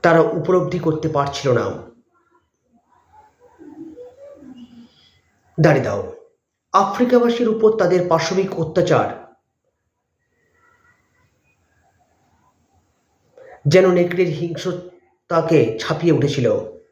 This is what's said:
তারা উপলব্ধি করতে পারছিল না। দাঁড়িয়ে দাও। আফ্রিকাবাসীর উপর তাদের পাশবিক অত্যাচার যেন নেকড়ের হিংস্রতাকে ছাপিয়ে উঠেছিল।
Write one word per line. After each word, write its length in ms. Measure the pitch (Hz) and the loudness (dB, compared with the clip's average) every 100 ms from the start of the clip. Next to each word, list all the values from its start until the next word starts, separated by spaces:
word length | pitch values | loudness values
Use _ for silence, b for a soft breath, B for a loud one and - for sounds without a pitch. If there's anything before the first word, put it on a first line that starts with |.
তারা 200 | 175 165 | 4 4
উপলব্ধি 580 | 156 170 151 185 147 180 | 2 0 0 0 0 -4
করতে 300 | 165 156 160 | -2 -2 -2
পারছিল 420 | 147 139 - 139 | -2 -2 -2 0
না। 360 | 117 101 - - - _ _ _ _ _ _ _ 233 _ _ _ 855 _ _ 494 _ - - - 494 494 - 571 571 254 247 240 - - _ _ _ _ _ _ - | 0 0 -6 -14 -20 _ _ _ _ _ _ _ _ _ _ _ _ _ _ -20 _ -20 -20 -20 -18 -20 -20 -20 -20 -20 -20 -20 -20 -20 _ _ _ _ _ _ 2
দাঁড়িয়ে 240 | 160 135 110 | 2 4 0
দাও। 300 | 98 - - - _ _ _ _ | -4 -8 -14 -20 _ _ _ _
আফ্রিকাবাসীর 800 | 190 196 - 247 247 240 - 226 | -2 0 -2 2 2 2 0 -2
উপর 280 | - 220 214 | 2 2 2
তাদের 320 | 175 175 156 | 2 2 2
পাশবিক 500 | 165 - 185 190 - | 0 0 -2 -2 -4
অত্যাচার 760 | 160 - - 135 104 - - _ _ _ _ _ _ _ _ _ _ _ _ _ _ _ _ _ _ _ _ _ _ _ _ _ 807 _ _ _ _ _ _ _ _ _ _ _ _ _ _ - B B 143 | -4 0 2 2 0 -6 -18 _ _ _ _ _ _ _ _ _ _ _ _ _ _ _ _ _ _ _ _ _ _ _ _ _ _ _ _ _ _ _ _ _ _ _ _ _ _ _ _ -20 B B 2
যেন 240 | 180 185 | 4 4
নেকড়ের 360 | 175 175 - 175 | 2 0 0 -2
হিংস্রতাকে 1500 | 147 170 165 190 - - - _ _ _ 165 156 165 113 - | -2 -6 -8 -8 -10 -14 -20 _ _ _ -2 2 2 2 -2
ছাপিয়ে 340 | - 156 170 | -6 -2 0
উঠেছিল। 460 | 135 143 - 123 110 - - _ | 2 0 0 0 -2 -4 -16 _